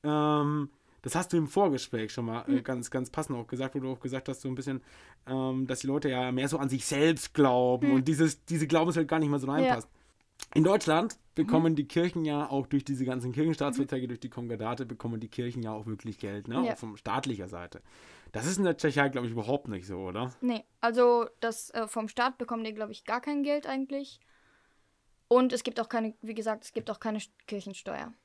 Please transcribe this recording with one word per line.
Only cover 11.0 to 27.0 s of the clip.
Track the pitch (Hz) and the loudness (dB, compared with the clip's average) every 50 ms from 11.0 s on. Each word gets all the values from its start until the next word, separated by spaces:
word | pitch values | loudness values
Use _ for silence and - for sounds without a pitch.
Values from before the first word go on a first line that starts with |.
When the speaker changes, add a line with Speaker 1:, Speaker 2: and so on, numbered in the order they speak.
| 208 220 - _ _ _ _ | 2 0 -4 _ _ _ _
Speaker 1:
bekommen | - 151 214 247 - 160 165 160 | 0 2 4 4 6 6 6 4
Speaker 2:
Mhm. | |
Speaker 1:
die | 143 143 | 2 0
Kirchen | - - 170 170 180 170 170 160 | 0 2 2 2 2 2 0 0
ja | 151 147 147 147 - | 0 0 0 -2 0
auch | 139 139 127 | 0 -2 0
durch | - - 139 131 | 2 0 0 0
diese | - 139 123 131 | 0 -2 -2 0
ganzen | 127 127 127 117 127 | -2 -2 -2 -4 -4
Kirchenstaatsverträge, | 117 135 151 165 156 - 143 143 123 127 139 131 - 131 127 | -2 0 0 0 2 0 -2 -2 0 -2 -2 -2 -2 -4 -4
Speaker 2:
Mhm. | 123 | -6
Speaker 1:
durch | 123 120 | -8 -8
die | - 123 | -10 -12
Konkordate, | - 127 120 117 117 104 110 113 123 117 131 | -10 -10 -8 -6 -6 -4 -4 -4 -4 -6 -6
bekommen | 113 123 - - 120 117 110 | -10 -10 -8 -6 -6 -4 -6
die | 117 | -8
Kirchen | 110 - - 123 123 120 127 113 | -8 -8 -6 -6 -6 -4 -6 -6
ja | 110 | -6
auch | 110 107 107 | -6 -8 -6
wirklich | 110 110 104 - 113 101 | -8 -8 -8 -8 -10 -10
Geld, | - - 104 101 104 98 | -8 -8 -8 -8 -8 -8
ne? | - 117 - 254 | -6 -2 -2 -2
Speaker 2:
Ja. | 233 - | -2 -2
Speaker 1:
Auch | |
von | - - 110 101 | -6 -8 -14 -14
staatlicher | 98 _ 110 101 131 - 135 113 98 92 | -12 _ -4 -4 -2 -2 -4 -6 -6 -8
Seite. | 92 87 85 87 87 - 87 _ - - - - - - - - - | -10 -10 -12 -12 -12 -14 -18 _ -20 -20 -20 -20 -20 -20 -20 -20 -10
Das | - 107 117 | -8 -4 -2
ist | 156 190 | -2 0
in | 180 196 | 2 2
der | 180 156 | 2 2
Tschechei, | - - 156 135 143 143 139 | 2 0 0 2 4 2 2
glaub | 131 131 123 | 0 -2 -4
ich, | 117 | -4
überhaupt | 113 117 104 110 135 143 - | -4 -4 -2 -2 -2 -2 -2
nicht | - 104 90 90 | -6 -8 -8 -8
so, | 98 95 90 | -8 -8 -6
oder? | 95 92 90 104 151 - - - | -6 -6 -4 -4 -6 -6 -6 -4
Speaker 2:
Nee, | - 247 240 214 - _ _ _ | -2 -2 -2 -2 -6 _ _ _
also | - 233 226 247 247 240 240 240 233 - _ _ | -2 0 4 6 6 6 6 4 2 -2 _ _
das, | - 226 226 - - - | -4 -4 -4 -4 -8 -8
äh, | - 233 226 | -6 -6 -6
vom | 208 - 233 220 | -4 -4 -6 -6
Staat | 214 - - 240 262 254 | -6 -2 -2 -2 -2 -2
bekommen | _ 240 - 240 226 226 | _ -8 -6 -6 -6 -6
die, | 220 214 | -8 -6
glaub | 214 214 208 | -8 -8 -10
ich, | 214 - _ | -10 -12 _
gar | - 220 247 | -4 -4 -4
kein | - 294 294 285 277 | -2 -4 -2 -2 0
Geld | 285 294 294 294 | 0 0 -2 -2
eigentlich. | - 262 269 269 269 277 277 277 - - _ _ _ _ _ _ _ _ _ _ _ _ _ _ _ _ _ _ _ _ _ _ | -4 -4 -4 -4 -4 -6 -8 -8 -8 -16 _ _ _ _ _ _ _ _ _ _ _ _ _ _ _ _ _ _ _ _ _ _
Und | _ 240 254 254 254 247 | _ 6 6 6 4 2
es | 233 - | -2 -4
gibt | 254 233 - | -4 -4 -4
auch | 226 | -4
keine, | - - 233 220 220 220 _ | -2 -2 -2 -2 -4 -6 _
wie | - 220 226 | -12 -10 -8
gesagt, | 220 214 226 220 220 - | -6 -4 -4 -6 -6 -10
es | - _ | -8 _
gibt | 233 220 - | -8 -6 -6
auch | 208 | -10
keine | - | -6